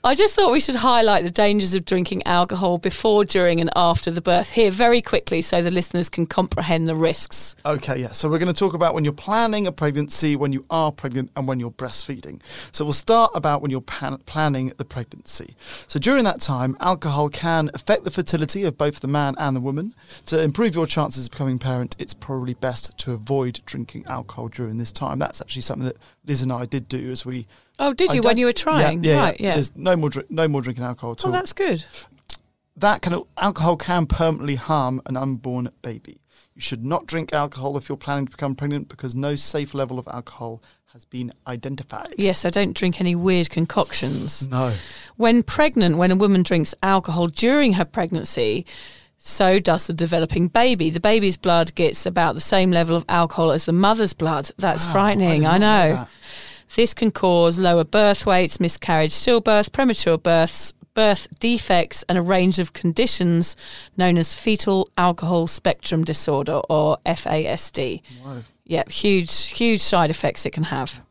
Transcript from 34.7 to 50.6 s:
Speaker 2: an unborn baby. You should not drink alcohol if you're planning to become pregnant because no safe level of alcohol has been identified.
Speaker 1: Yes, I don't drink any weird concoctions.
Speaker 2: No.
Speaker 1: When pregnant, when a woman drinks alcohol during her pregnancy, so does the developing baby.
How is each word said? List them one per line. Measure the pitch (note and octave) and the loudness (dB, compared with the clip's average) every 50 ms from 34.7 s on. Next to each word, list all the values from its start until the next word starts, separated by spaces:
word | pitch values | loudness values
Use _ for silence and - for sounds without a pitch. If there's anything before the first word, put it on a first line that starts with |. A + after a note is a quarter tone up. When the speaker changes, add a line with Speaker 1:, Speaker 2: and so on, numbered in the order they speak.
| D#3 D3 C3 B2+ C3 C3 - | 0 0 0 0 -2 -4 -6
Speaker 2:
an | - C3 | -6 -6
unborn | B2+ C3+ C#3 C3 A#2 B2+ B2+ B2 B2+ B2 B2 _ _ | -4 -4 -4 -6 -6 -6 -6 -6 -4 -6 -8 _ _
baby. | - B2 A2 - _ - - _ _ _ _ _ _ _ _ | -12 -12 -12 -12 _ -20 -20 _ _ _ _ _ _ _ _
You | - | -10
should | - - C3 A2+ A2+ | -8 -8 -8 -6 -4
not | C3+ E3 F3+ - | -4 -4 -4 -4
drink | - E3 E3 D#3 - D#3 | -4 -6 -6 -4 -2 -2
alcohol | D3+ C#3+ C#3+ - C3 C3 C#3 C#3+ | -2 -2 -2 -6 -8 -6 -6 -6
if | C#3 - - | -6 -6 -8
you're | C#3+ | -12
planning | C3+ - D3 C#3+ C#3+ C#3 | -10 -6 -6 -4 -4 -4
to | C3 | -6
become | - - C#3+ C#3 C3+ | -6 -6 -6 -6 -4
pregnant | - C#3+ C#3+ C#3+ C#3+ - | -4 -4 -4 -4 -4 -8
because | _ - - - B2+ A#2 | _ -14 -12 -10 -8 -6
no | C3 C#3 C#3+ D3 | -4 -4 -4 -4
safe | C#3+ - - - D3+ C#3+ C#3 - | -2 -4 -4 -4 -4 -6 -4 -4
level | C#3 C3+ B2 B2+ | -6 -6 -4 -6
of | B2+ A#2+ - | -10 -10 -10
alcohol | - A#2+ A#2+ - - - A#2+ A#2 A2+ A2+ _ _ _ _ _ _ _ | -12 -14 -14 -16 -14 -12 -12 -12 -12 -14 _ _ _ _ _ _ _
has | A#2+ - | -20 -20
been | _ - B2 B2 A#2+ - _ _ | _ -10 -10 -10 -10 -12 _ _
identified. | - B2 A#2+ - C3+ C#3+ C3 - _ - - - - - - | -12 -12 -10 -8 -10 -10 -10 -10 _ -12 -12 -12 -10 -4 0
Speaker 1:
Yes, | G3+ F#3+ F#3 - - | 2 2 2 2 -2
I | F3 | 0
don't | E3+ G3+ G3+ F#3 F3+ | 2 2 0 0 0
drink | - - F3+ E3+ - | 0 0 -2 0 0
any | F#3 F3 F3 | 0 0 0
weird | F3 F3 F#3+ F#3 F3 E3+ - | 2 2 2 4 2 2 0
concoctions. | - D#3+ E3 - - G#3+ - - - - - C3+ - - - D3 - - C3+ | 0 -2 -2 0 0 -2 -2 0 -2 -4 -4 -4 -4 -4 -4 -4 -4 -4 -4
Speaker 2:
No. | C3+ B2+ B2+ C3 B2 A2 F#2 - - - - - - _ | -4 -2 -2 0 0 -2 -4 -8 -12 -16 -18 -20 -20 _
Speaker 1:
When | - A#3 A3+ A#3 A#3+ | 0 4 4 4 4
pregnant, | A3+ - - - D4+ D4+ - A#3+ F#3+ F3 D#3 | 2 0 2 2 2 2 4 4 4 4 4
when | D#3+ F3+ F3+ | 4 4 4
a | F#3 | 4
woman | F#3+ G#3 G3+ G3 F#3 F3+ | 4 4 4 4 4 4
drinks | - F#3 E3+ D#3 - - _ - | 4 2 2 2 0 -4 _ 0
alcohol | F#3+ G3 F#3+ - - D#3+ F3 F3 | 2 2 2 0 -2 -2 -2 -2
during | E3 D3 - A3 A#3+ C4+ D4 D4 A#3+ F#3 | -2 0 0 2 4 4 4 4 4 2
her | F#3 F3 | 2 0
pregnancy, | - - A3+ E3+ E3 F3 D#3 - - - - A#2+ G#2+ G#2+ D#3 F3 - - - - - - - - _ _ | -2 -2 -4 -4 -2 -4 -4 -4 -4 -2 0 0 0 0 -2 -4 -10 -18 -20 -20 -20 -20 -20 -20 _ _
so | _ - - - - G3+ F#3 F#3+ G#3 | _ -6 -4 0 4 4 4 4 4
does | F3+ F3+ D#3+ - - | 4 2 2 2 0
the | - F3 | -4 -2
developing | D#3 E3+ D#3+ E3+ E3 E3 E3 - F#3 F3 E3+ | -2 -2 0 0 0 0 0 0 0 0 2
baby. | - A3+ | 4 4